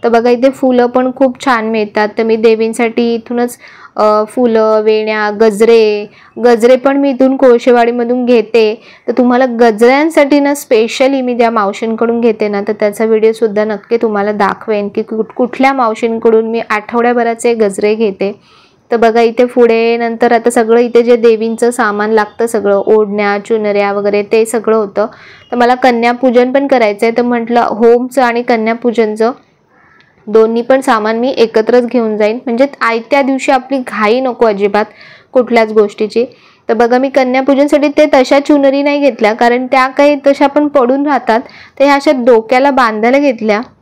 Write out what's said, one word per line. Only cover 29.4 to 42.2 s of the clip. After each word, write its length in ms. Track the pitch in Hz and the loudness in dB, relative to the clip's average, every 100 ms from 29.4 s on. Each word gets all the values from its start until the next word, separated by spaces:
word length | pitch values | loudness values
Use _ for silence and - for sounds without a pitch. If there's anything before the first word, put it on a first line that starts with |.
| _ _ _ _ _ _ _ _ - | _ _ _ _ _ _ _ _ -2
दोन्ही 360 | 214 220 233 | 2 2 0
पण 180 | 233 269 | 0 0
सामान 360 | 269 226 214 226 | 2 -2 -2 -2
मी 120 | 254 | -4
एकत्रच 580 | - 226 226 220 247 233 | 0 0 0 2 0 0
घेऊन 300 | 247 226 214 | -2 -2 -2
जाईन, 220 | 208 240 | -2 -2
म्हणजे 220 | 254 233 277 - | -6 -2 -2 0
आयत्या 420 | 233 226 226 285 | -4 -4 -2 -2
दिवशी 300 | 269 262 262 | 0 -2 0
आपली 260 | 262 254 269 254 | -2 -2 -6 -6
घाई 320 | 208 208 247 | -4 0 0
नको 260 | 262 254 226 | -2 0 0
अजिबात 380 | 202 202 202 208 - - - _ | 0 -2 -2 -4 -10 -20 -20 _
कुठल्याच 400 | 262 233 233 220 | -2 0 0 2
गोष्टीची. 520 | 220 202 - 214 226 254 - _ _ - | 2 0 -2 -4 -4 -4 -8 _ _ -6
तर 60 | |
बघा, 240 | 220 233 247 | -2 0 0
मी 100 | 269 | 0
कन्यापूजनसाठी 800 | 269 254 262 269 269 285 294 285 | 0 0 -2 0 2 2 2 0
ते 180 | 294 302 | 0 2
तशा 240 | 285 254 285 | 2 2 0
चुनरी 440 | 285 294 277 277 | 2 2 2 2
नाही 180 | 285 285 | 0 0
घेतल्या, 320 | 285 226 311 | -2 0 -2
कारण 340 | 233 233 240 254 | 2 0 0 0
त्या 200 | 269 262 | 0 0
काही 300 | 269 285 285 277 | 2 2 2 0
तशा 200 | 277 285 | 2 0
पण 220 | 294 294 | 2 0
पडून 380 | 285 247 269 285 | 0 0 0 0
राहतात. 340 | 262 - 226 277 - - _ | -2 0 -2 -2 -20 -20 _
तर 60 | |
ह्या 100 | 277 | 2
अशा 160 | 285 294 | 2 0
डोक्याला 580 | 277 | 0